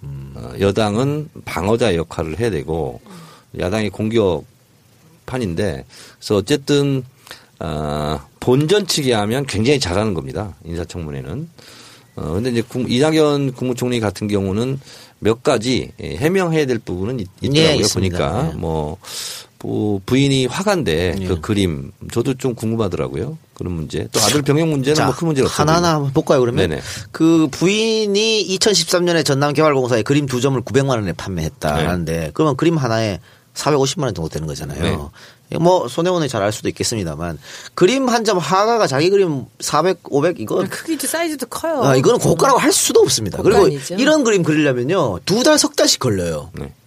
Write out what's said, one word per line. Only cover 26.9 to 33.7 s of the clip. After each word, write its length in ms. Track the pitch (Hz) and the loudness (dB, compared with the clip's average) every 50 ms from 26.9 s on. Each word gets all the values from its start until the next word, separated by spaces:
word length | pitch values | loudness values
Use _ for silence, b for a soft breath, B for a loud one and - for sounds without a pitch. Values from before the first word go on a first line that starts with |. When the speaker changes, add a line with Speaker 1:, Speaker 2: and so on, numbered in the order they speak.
| B B B B | B B B B
Speaker 1:
그 380 | - - 160 165 165 165 160 147 | -4 2 2 4 4 4 2 0
부인이 920 | - - 160 180 202 214 220 226 220 220 220 208 196 202 214 220 220 214 | 0 0 0 2 2 2 2 0 2 0 0 2 2 2 2 2 2 0
이천십삼 600 | 190 170 185 185 - 226 208 185 - - - 180 175 | 0 -2 -2 2 2 2 2 2 0 2 2 2 2
년에 200 | 175 170 165 147 | 4 2 2 2
전남개발공사에 800 | - 143 135 143 147 147 135 156 156 143 135 127 120 127 113 107 | 2 2 2 2 2 2 4 4 4 4 2 2 2 0 0 2
그림 220 | - 143 143 147 131 | 2 2 2 2 0
두 120 | 127 123 | -2 0
점을 200 | 117 143 139 127 | 0 2 0 0
구백만 380 | 117 - 101 123 139 139 131 117 | -2 0 0 0 2 2 0 0
원에 120 | 104 92 | -2 -4
판매했다 640 | 82 - - - 95 85 78 78 - - - 78 73 76 | -6 -6 -8 -6 -4 -4 -4 -4 -6 -4 -4 -2 0 0
Speaker 2:
네. 80 | 78 | 0
Speaker 1:
하는데, 460 | 76 87 90 85 76 82 82 82 76 76 | 0 0 -2 -2 -2 -4 -4 -4 -6 -2
그러면 220 | - 156 156 139 | 0 0 0 2
그림 220 | 135 - 165 170 160 | 2 0 0 2 0
하나에 420 | 135 120 110 113 113 107 98 85 b b b b b b _ | 0 0 0 0 0 -2 -4 -6 b b b b b b _
사백오십만 540 | - - 139 | -4 0 2